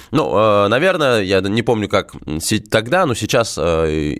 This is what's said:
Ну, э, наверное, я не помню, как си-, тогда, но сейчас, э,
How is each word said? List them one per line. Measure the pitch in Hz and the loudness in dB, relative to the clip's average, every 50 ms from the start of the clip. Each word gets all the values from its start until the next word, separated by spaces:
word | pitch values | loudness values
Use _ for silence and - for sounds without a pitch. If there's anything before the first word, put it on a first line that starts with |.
| - - | -10 -2
Ну, | - 156 127 - - | -2 0 0 2 2
э, | 101 110 107 104 104 101 101 | 2 2 4 4 4 2 2
наверное, | 113 131 170 190 180 165 151 131 120 110 | 2 2 2 0 0 2 2 2 2 2
я | 98 92 98 95 | 2 2 0 0
не | 92 98 104 117 | 0 0 -2 0
помню, | 110 131 120 107 101 92 | 0 0 0 0 0 0
как | - 98 87 - - - - - 76 80 | 0 -2 -2 -4 -12 -14 -10 -8 -6 -6
си-, | - - 110 107 | -4 -2 -2 -2
тогда, | - - - 113 110 120 170 185 190 | -2 0 -2 -2 0 0 0 0 0
но | 143 113 | 0 -2
сейчас, | - 107 - - 120 113 - - - | -4 -4 0 0 0 0 0 -2 -2
э, | 76 85 82 82 80 78 76 78 73 76 67 - | 0 0 2 2 0 0 0 -2 -2 -2 -4 -6